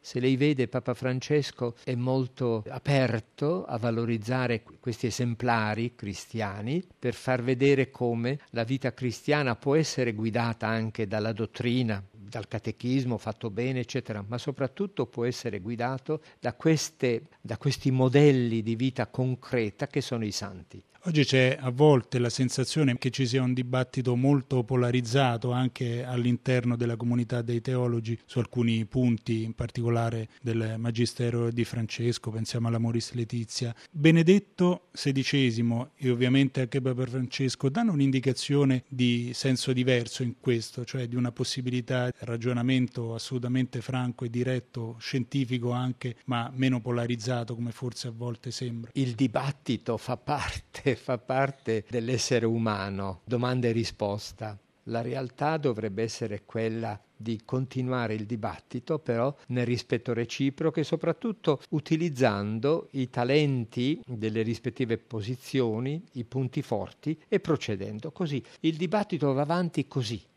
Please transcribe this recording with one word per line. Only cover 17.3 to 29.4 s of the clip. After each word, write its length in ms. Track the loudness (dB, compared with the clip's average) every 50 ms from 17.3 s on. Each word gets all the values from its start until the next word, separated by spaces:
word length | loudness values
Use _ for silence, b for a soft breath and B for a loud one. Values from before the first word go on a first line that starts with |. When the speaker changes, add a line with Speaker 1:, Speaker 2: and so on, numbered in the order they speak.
| _ _
Speaker 1:
da 160 | -8 -8 -8
questi 340 | -2 0 -2 -2 2 2 2
modelli 680 | 4 6 4 6 8 10 10 10 8 8 4 2 0 0
di 140 | 0 0 0
vita 320 | 0 0 0 0 -2 -4
concreta 800 | -4 -2 -2 -2 -2 -2 -4 -4 -2 0 0 0 0 -2 -6 -8
che 140 | -4 -2 -4
sono 240 | -2 -2 -4 -2 -2
i 60 | -2
santi. 500 | -4 -6 -8 -8 -12 -14 -16 _ -20 -20 _ _ _ -8 -4
Speaker 2:
Oggi 160 | 0 4 4 4
c'è 340 | 6 6 4 6 4 2
a 120 | 0 -4 -6
volte 500 | 2 6 8 8 8 8 4 2 -2 0
la 100 | 0 0
sensazione 680 | 0 0 0 0 0 -2 -2 0 2 2 2 2 2
che 140 | 2 -2 -4
ci 140 | 0 0 -2
sia 160 | 0 2 2
un 120 | 2 2 0
dibattito 640 | 0 -2 0 0 0 0 0 -2 -2 0 2 2
molto 480 | 4 4 4 4 4 2 _ 0 0 0
polarizzato 880 | 2 2 2 2 2 2 0 0 2 4 4 4 4 2 0 -2 0
anche 520 | 0 2 0 0 0 -2 -4 -2 -2 -4 -4
all'interno 720 | -4 -2 0 2 2 2 2 _ 2 2 2 2 0 0
della 220 | 0 0 -2 -2
comunità 440 | -2 0 0 2 0 0 0 -2 -4
dei 200 | -2 -2 -2 -2
teologi 580 | -2 -2 -2 0 0 0 0 -2 -2 -4 -6 -6 -6
su 140 | _ -2 -2
alcuni 440 | -2 0 0 2 2 4 2 2 0
punti, 600 | 0 0 2 2 4 2 0 _ -2 -2 -2